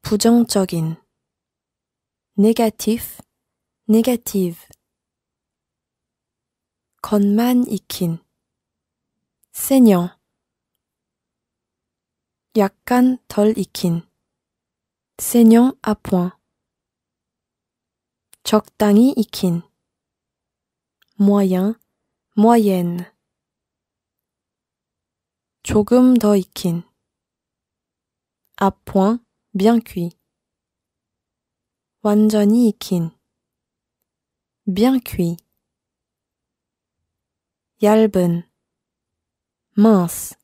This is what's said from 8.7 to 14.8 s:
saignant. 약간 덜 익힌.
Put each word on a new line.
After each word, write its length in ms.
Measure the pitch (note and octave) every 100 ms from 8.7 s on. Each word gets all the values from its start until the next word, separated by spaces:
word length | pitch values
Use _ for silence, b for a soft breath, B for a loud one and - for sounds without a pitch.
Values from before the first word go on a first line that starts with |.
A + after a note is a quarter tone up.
| _ _ _ _ _ _ _ _
saignant. 640 | - - C4+ A#3 F#3 F3 _ _ _ _ _ _ _ _ _ _ _ _ _ _ _ _ _ _ _ _ _ _ _ _ A3+
약간 600 | G3 _ - B3 B3+ B3+ _
덜 280 | - G#3 A3
익힌. 460 | F#3 - F3+ E3+ - _ _ _ _ _ _ _